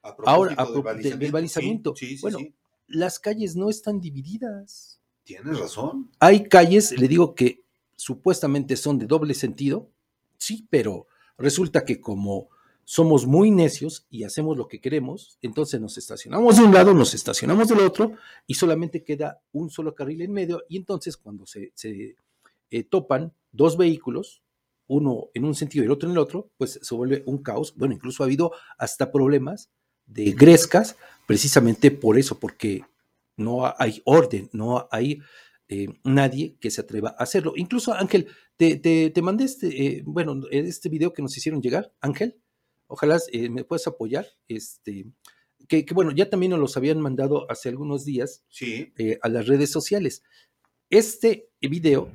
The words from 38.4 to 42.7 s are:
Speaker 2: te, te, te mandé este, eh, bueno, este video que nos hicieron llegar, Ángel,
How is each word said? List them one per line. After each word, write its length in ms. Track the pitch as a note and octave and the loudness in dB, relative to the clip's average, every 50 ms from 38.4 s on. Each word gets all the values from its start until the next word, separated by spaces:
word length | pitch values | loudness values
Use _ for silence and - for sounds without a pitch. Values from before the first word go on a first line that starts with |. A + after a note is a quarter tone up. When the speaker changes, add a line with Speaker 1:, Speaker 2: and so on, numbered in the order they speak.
| _ _ _ | _ _ _
Speaker 2:
te, 180 | - E3+ E3 - | 2 2 2 2
te, 340 | C#3 - E3 E3 D#3+ D#3+ D#3 | 2 0 2 2 2 2 2
te 120 | D#3+ F3+ E3 | 0 0 -2
mandé 220 | F#3 G3 A3+ C4+ | 0 0 -2 -2
este, 240 | C4 - - G3+ E3+ C#3+ C3+ C#3 | -4 -4 -6 -8 -6 -4 -2 -2
eh, 160 | C#3 - - D3+ | -2 -4 -6 -8
bueno, 340 | D3+ D3+ F3 E3 D3+ C3+ C3+ C3+ - | -8 -6 -4 -4 -4 -6 -8 -6 -4
este 380 | - C#3 D#3 F3+ E3+ - - F3 | -4 -2 -2 -4 -6 -8 -8 -6
video 220 | D#3 D3+ D#3+ F3+ E3+ | -4 -2 -2 -2 -4
que 100 | - C#3+ | -6 -8
nos 120 | C3 - | -8 -8
hicieron 280 | C3 - D#3 D#3 C#3+ B2 | -8 -6 -6 -4 -4 -2
llegar, 280 | B2 B2+ F3 G#3 - _ _ | -2 -2 -4 -4 -8 _ _
Ángel, 380 | - C#3+ C#3 - G#3 B3 - _ _ _ _ _ _ _ | -6 -6 -4 -4 -4 -6 -6 _ _ _ _ _ _ _